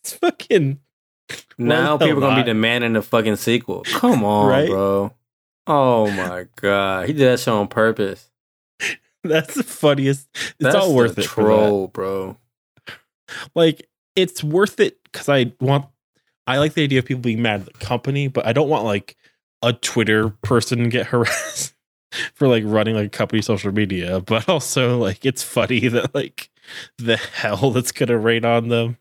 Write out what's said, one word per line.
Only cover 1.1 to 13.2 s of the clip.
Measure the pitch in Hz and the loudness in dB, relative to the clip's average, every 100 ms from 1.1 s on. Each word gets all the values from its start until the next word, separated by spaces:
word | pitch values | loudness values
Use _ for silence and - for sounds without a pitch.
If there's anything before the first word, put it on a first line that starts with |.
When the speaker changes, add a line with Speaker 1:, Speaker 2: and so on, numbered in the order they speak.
| _ _ - _ - | _ _ -18 _ -4
Speaker 2:
Now | 120 120 139 | 0 2 2
Speaker 1:
Why | 147 | 2
the | 156 | 2
Speaker 2:
people | 143 | 2
gonna | 135 | 2
be | 131 | 2
Speaker 1:
hell | |
not? | 120 | 2
Speaker 2:
demanding | 110 113 120 117 113 | 2 2 2 0 0
a | |
fucking | - 117 110 104 | 0 0 0 -2
sequel. | - 120 - 92 - | 0 0 -2 -10 -6
Come | - 247 160 | 0 2 2
on, | 104 104 104 | 2 4 4
Speaker 1:
Right? | 131 156 | 4 2
Speaker 2:
bro. | 98 98 98 101 _ _ _ _ _ - | 0 0 0 -2 _ _ _ _ _ -2
Oh | 147 131 117 107 | 2 4 2 2
my | 98 90 90 90 - | -2 -6 -8 -12 -6
God. | 101 101 98 95 92 | 0 0 0 -2 -4
He | |
did | 151 131 | 2 2
that | 120 | 2
shit | 127 | 0
on | 110 104 | 0 0
purpose. | - 113 110 98 98 _ _ _ _ _ _ | 0 0 0 -4 -6 _ _ _ _ _ _
Speaker 1:
<laughs> | - - _ _ | -8 -8 _ _
That's | 175 160 156 285 | 0 0 0 -6
the | |
funniest. | - - 156 139 135 135 - - | -8 0 2 2 0 -2 -8 -12
It's | - - | -12 -2
Speaker 2:
That's | 131 165 | 2 2
Speaker 1:
all | 185 | 4
worth | 131 117 107 | 4 2 0
Speaker 2:
the | |
Speaker 1:
it | 95 | -6
for | - | 2
that. | 107 | 4
Speaker 2:
troll, | 107 107 101 92 | 4 4 2 -2
bro. | - 95 98 95 92 _ _ _ _ - - _ _ | -6 -6 -6 -8 -14 _ _ _ _ -20 -20 _ _